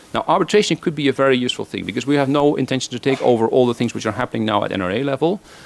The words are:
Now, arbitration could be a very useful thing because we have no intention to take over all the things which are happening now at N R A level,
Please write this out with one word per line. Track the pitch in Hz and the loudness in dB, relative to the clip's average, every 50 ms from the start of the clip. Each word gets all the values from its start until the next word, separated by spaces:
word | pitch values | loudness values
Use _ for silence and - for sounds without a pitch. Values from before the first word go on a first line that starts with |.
| - - - | -12 -6 -4
Now, | 113 - - | -4 0 0
arbitration | 160 196 170 - - 208 208 - 170 | 0 0 2 2 2 2 2 2 -2
could | - - 185 151 | -2 -2 -4 -4
be | 156 143 135 | -2 0 0
a | |
very | 117 - 135 135 131 123 | 2 2 2 2 2 2
useful | 123 120 - - - | 0 -2 -6 -8 -10
thing | - - 95 87 | -8 -8 -10 -8
because | - 104 123 123 | -6 -6 -4 -2
we | 139 147 | 0 0
have | 143 139 131 | 2 2 2
no | 143 147 143 147 - | 2 2 4 2 2
intention | - 131 - 131 131 - - | 2 0 -2 -2 -4 -4 -6
to | 123 117 | -8 -4
take | - 139 135 - | -2 -2 0 2
over | - 127 123 110 113 113 | 2 2 4 4 2 2
all | - 131 127 | 4 4 4
the | 120 | 2
things | 117 - 123 113 - | 2 -2 -2 -4 -4
which | 110 - | -4 -4
are | 110 | -4
happening | 101 123 123 - - 117 110 | -4 -4 -4 -4 -4 -4 -2
now | 110 104 104 | 0 0 0
at | 107 104 | 0 -2
N | 101 98 | -2 -2
R | 92 90 | -2 -2
A | 98 120 | -2 -2
level, | 139 139 139 - 151 170 202 - - - - - - | -2 -2 -2 0 0 0 -2 -2 -8 -16 -20 -20 -20